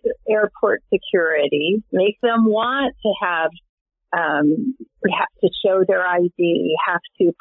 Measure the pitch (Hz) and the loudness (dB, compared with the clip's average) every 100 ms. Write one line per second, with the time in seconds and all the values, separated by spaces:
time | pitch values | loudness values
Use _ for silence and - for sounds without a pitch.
0 | - - - 214 208 - 214 - - 190 | -6 -6 -2 0 0 0 0 0 -2 -4
1 | - 190 165 156 143 147 156 214 - 185 | 0 0 2 0 0 0 0 -2 -2 0
2 | 202 208 240 226 220 214 233 269 262 - | 0 0 0 2 2 2 0 -2 -4 -2
3 | 220 190 185 165 160 170 _ _ _ _ | -4 -2 -2 -2 -2 -4 _ _ _ _
4 | _ 175 160 147 147 156 262 269 233 _ | _ -4 -2 2 2 0 -2 -8 -14 _
5 | 196 - - - 185 - 202 190 185 190 | -2 -2 -4 -2 -2 0 0 2 2 0
6 | 180 175 175 - 170 170 175 156 - 175 | 0 0 0 0 0 0 0 -2 -2 -4
7 | - _ 175 - | -6 _ -2 0